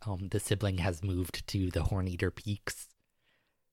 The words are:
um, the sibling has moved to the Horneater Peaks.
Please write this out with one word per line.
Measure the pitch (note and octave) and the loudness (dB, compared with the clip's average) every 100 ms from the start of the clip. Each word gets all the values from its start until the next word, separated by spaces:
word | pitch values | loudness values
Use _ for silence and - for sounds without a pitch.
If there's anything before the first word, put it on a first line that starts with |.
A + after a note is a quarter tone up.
| G#2+ | -6
um, | F#2 F#2+ | -4 -2
the | G#2 | -2
sibling | - G#2 G2+ F#2 | 0 2 2 2
has | E2+ D#2+ | 0 0
moved | G2 F2+ F2+ - - | 0 0 0 -4 -2
to | G2 F#2 | 0 2
the | F2 | 2
Horneater | D#2+ G2 F#2 F2 F#2 | 2 2 0 2 0
Peaks. | - G#2 G2+ - - - _ _ _ _ _ _ _ _ | 0 -4 -4 -6 -10 -12 _ _ _ _ _ _ _ _